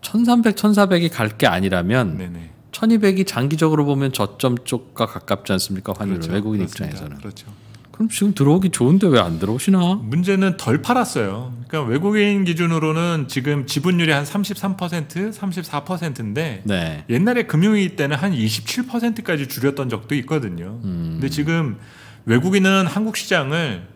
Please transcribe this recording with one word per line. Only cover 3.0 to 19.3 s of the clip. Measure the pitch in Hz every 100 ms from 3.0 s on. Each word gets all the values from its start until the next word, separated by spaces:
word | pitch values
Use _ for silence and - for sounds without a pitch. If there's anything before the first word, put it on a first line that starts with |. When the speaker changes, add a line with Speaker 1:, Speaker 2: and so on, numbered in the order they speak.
| 202 190 190
Speaker 1:
장기적으로 | - 135 156 160 151 143
보면 | 135 139
저점 | 131 98 - 131 120
쪽과 | - 120 - - 113
가깝지 | - - 98 -
않습니까? | 95 - 95 - 95
환율은 | 98 92
Speaker 2:
그렇죠. | 82
Speaker 1:
외국인 | 92 104 107
Speaker 2:
그렇습니다. | 87 - 76
Speaker 1:
입장에서는. | 76 73 69
Speaker 2:
그렇죠. | 104 - - - - - -
Speaker 1:
그럼 | - 220
지금 | - 202
들어오기 | - 139 165 185
좋은데 | - 123 190 190
왜 | 127
안 | 87 82
들어오시나? | 95 117 - 190 175 196
Speaker 2:
문제는 | 113 147 180 196 190 185
덜 | - 151
팔았어요. | - 247 226 139 101 101 127 120 123
그러니까 | 156 127
외국인 | 127 190 208 208 202
기준으로는 | 185 165 175 165 156 156 175 165 131
지금 | - 131 147 123
지분율이 | 156 160 175 165
한 | 143 143
삼십삼 | 208 196 202 196 190
퍼센트, | 180 170 143 170 208
삼십사 | 208 196 175 160 147
퍼센트인데 | 147 180 165 120 110 110 160 101 101
Speaker 1:
네. | 95 82 76 76
Speaker 2:
옛날에 | 120 202 247
금융위기 | - 156 196 214 185 -
때는 | 143 147
한 | 196
이십칠 | 151 110 110 - - 247
퍼센트까지 | 240 233 226 -